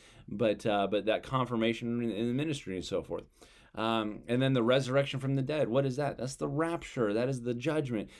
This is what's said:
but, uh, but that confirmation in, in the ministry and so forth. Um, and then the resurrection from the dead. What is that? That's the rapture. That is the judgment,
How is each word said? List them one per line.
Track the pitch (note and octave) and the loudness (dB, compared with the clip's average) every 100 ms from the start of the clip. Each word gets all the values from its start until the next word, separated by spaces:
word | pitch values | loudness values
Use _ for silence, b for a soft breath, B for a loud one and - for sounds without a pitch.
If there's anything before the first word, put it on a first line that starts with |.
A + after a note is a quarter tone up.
| B B B | B B B
but, | G2+ A2+ G2+ A#2 | 0 2 2 2
uh, | G#2 G2 | 2 2
but | G2+ G#2 | 2 2
that | G#2+ | 0
confirmation | - C3 A#2+ A#2 A2+ A2+ A#2+ A#2+ | 0 -2 0 2 0 0 -2 -2
in, | A#2 | -2
in | G2 A#2+ | -2 -2
the | |
ministry | B2 D#3+ C#3 - F#2 | -2 -2 -4 -6 -6
and | |
so | E2 F#2 | -2 -4
forth. | D#2 E2+ - B B B B | -4 -8 -8 B B B B
Um, | - A2 A2+ G#2+ G2 - | -4 0 0 -2 -6 -2
and | B2 | 2
then | C3+ | 4
the | C3 | 4
resurrection | A2+ C3 B2 C3+ C#3 C#3 | 6 4 4 2 2 -2
from | C3+ | 0
the | C#3 | 0
dead. | C3 D3+ A2 | 0 0 2
What | B2 C#3 | 2 2
is | B2+ | 0
that? | C#3+ - | -2 -2
That's | B2 - | -6 -4
the | D3+ | -4
rapture. | C#3+ E3 E3+ - - G#2+ | 0 -2 -2 -6 0 2
That | G#2+ B2+ | 2 0
is | C3 | -2
the | A#2+ | -2
judgment, | A#2+ C3+ D#3 C3+ A2 F#2+ B | -2 0 0 0 -2 -4 B